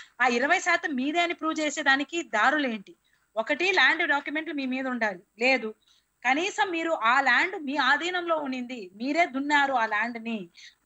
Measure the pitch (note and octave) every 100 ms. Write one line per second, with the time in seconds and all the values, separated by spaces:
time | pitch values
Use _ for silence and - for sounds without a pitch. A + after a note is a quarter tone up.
0 | - - B3+ A#3+ C#4 F4+ F4+ E4+ F4 B3+
1 | C4+ E4 E4+ E4+ D4+ D#4 D4+ D4+ C#4+ C4+
2 | C#4+ E4+ C4+ G#3+ A#3 D4+ C4+ A3 F#3+ -
3 | _ _ _ G#3 A3 D4+ F#4+ F#4+ C#4+ D#4+
4 | E4 C#4+ D4+ D4+ D#4+ D4 C4+ B3+ C4 B3
5 | A3 F3+ - - B3 C4+ A3 - _ _
6 | _ _ B3 C#4 F#4+ G4 G4+ E4 E4 D#4
7 | A3 C4 C4+ B3 F4 G4 C#4+ D4 B3+ C#4+
8 | E4+ F4+ E4+ D#4+ C#4+ C4 A#3+ B3 F#3 G3+
9 | B3+ D4+ E4+ C4 C#4+ D4 C#4 B3+ A3 G#3
10 | A#3 A#3 A3+ A3 F3 - - _